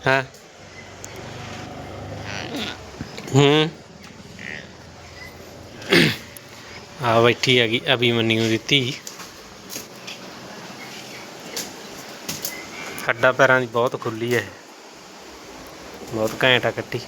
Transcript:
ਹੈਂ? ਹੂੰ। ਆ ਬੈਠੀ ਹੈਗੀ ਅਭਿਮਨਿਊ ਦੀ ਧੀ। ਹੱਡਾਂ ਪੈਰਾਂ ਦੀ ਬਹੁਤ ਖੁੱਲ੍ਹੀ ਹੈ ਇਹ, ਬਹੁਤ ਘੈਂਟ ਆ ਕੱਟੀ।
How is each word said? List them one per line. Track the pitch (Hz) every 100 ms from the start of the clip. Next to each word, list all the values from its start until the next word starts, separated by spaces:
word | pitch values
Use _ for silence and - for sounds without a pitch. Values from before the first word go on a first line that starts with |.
| 135
ਹੈਂ? | 135 131 - - - - - - - - - - - - - - - - - - - - 101 85 277 190 - - - - - -
ਹੂੰ। | 131 143 151 156 - - - - - - - - 76 - - - - - - - - - - - - - - 143 - - - - - - - - -
ਆ | 123 113
ਬੈਠੀ | 120 110 - 123
ਹੈਗੀ | 117 123 -
ਅਭਿਮਨਿਊ | 127 120 117 113 113 113
ਦੀ | 110 -
ਧੀ। | 143 123 147 - - - - - - - - - - - - - - - - - - - - - - - - - - - - - - - - - - - - - - - - -
ਹੱਡਾਂ | 117 131
ਪੈਰਾਂ | 123 131 131
ਦੀ | 123
ਬਹੁਤ | 117 120 -
ਖੁੱਲ੍ਹੀ | 120 110 117
ਹੈ | 120
ਇਹ, | 101 - - - - - - - - - - - - - - - -
ਬਹੁਤ | 110 110 110
ਘੈਂਟ | 131 123 117
ਆ |
ਕੱਟੀ। | 107 - 120